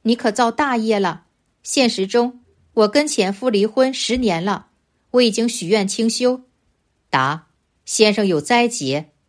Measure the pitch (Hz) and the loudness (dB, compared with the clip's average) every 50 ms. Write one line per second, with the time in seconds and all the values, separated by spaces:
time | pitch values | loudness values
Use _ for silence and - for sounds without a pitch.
0 | - 226 240 240 - 220 208 254 240 233 233 - 294 277 247 233 220 220 214 202 | -2 -2 -2 0 0 -2 0 0 0 0 0 -2 -2 -2 -2 -2 0 0 0 0
1 | 190 170 160 - _ _ _ _ _ _ _ _ - - - 277 254 226 - 185 | 0 -2 -4 -8 _ _ _ _ _ _ _ _ -12 -4 0 0 0 0 0 -2
2 | 190 196 - 240 240 247 240 - _ _ _ _ _ _ - 226 214 202 - 294 | -4 0 0 0 0 0 -4 -10 _ _ _ _ _ _ 0 2 2 2 2 0
3 | 302 294 - 226 185 190 196 - 254 254 208 196 208 214 - 262 262 262 262 - | 0 0 0 -2 -2 -2 -2 -4 -2 0 0 2 0 0 2 0 0 0 0 -4
4 | - - 247 254 240 202 165 165 185 208 190 - - _ _ _ _ _ _ _ | -4 -4 -2 -2 0 -2 -2 -2 -2 -4 -4 -6 -8 _ _ _ _ _ _ _
5 | _ _ 247 247 247 220 202 226 226 233 - - 175 170 214 208 190 196 - 233 | _ _ 2 2 2 2 2 0 -2 -2 -4 -4 -2 0 0 0 0 -2 -2 -2
6 | 220 226 - - 247 247 254 254 - _ _ _ _ _ _ _ _ _ _ _ | -2 -2 0 0 0 0 0 -2 -6 _ _ _ _ _ _ _ _ _ _ _
7 | _ _ 147 131 131 139 156 160 - _ _ _ _ _ _ _ _ - - - | _ _ -2 0 0 0 -2 -6 -10 _ _ _ _ _ _ _ _ -6 0 2
8 | 214 214 202 220 202 190 165 147 147 - 240 240 240 233 240 - 139 131 139 147 | 2 2 2 2 0 0 0 0 0 2 2 2 2 0 -2 -4 -4 -4 -4 -6
9 | 165 - _ _ _ | -6 -10 _ _ _